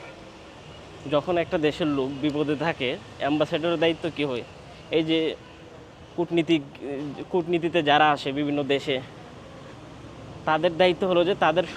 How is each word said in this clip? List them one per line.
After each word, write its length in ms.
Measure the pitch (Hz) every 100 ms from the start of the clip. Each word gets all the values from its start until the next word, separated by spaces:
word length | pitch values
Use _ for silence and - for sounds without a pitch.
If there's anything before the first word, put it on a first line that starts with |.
| - - - - - - - - - - 139
যখন 260 | 147 160 175
একটা 200 | 160 180
দেশের 300 | 151 - 160
লোক 220 | 139 131 139
বিপদে 340 | 151 147 147 143
থাকে, 420 | 165 151 127 165 - -
অ্যাম্বাসেডরের 600 | 139 151 151 160 170 165
দায়িত্ব 320 | 165 160 165 143
কী 80 |
হয়? 200 | 147 120 - - - - -
এই 120 | 160
যে 320 | 160 160 156 - - - - - - - - -
কূটনীতিক, 460 | 170 170 160 160 139 - 131 139 147 120 143
কূটনীতিতে 520 | 185 165 175 165 170
যারা 280 | 147 147 151
আসে 200 | 143 143
বিভিন্ন 320 | 135 147 143
দেশে, 360 | 139 139 151 131 131 - - - - - - - - - - - - - -
তাদের 320 | 156 175 160
দায়িত্ব 300 | 185 170 190
হলো 180 | 175 175
যে 60 | 202
তাদের 280 | 165 165 175